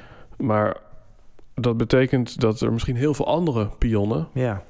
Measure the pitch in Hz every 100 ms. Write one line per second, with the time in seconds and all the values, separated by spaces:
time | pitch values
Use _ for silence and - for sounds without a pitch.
0 | - - - - 135 107 104 - - -
1 | - - - - - - 123 117 117 135
2 | 131 135 117 - 113 110 113 113 - 120
3 | 147 139 - 151 175 117 104 - 123 110
4 | 101 131 165 131 127 98 -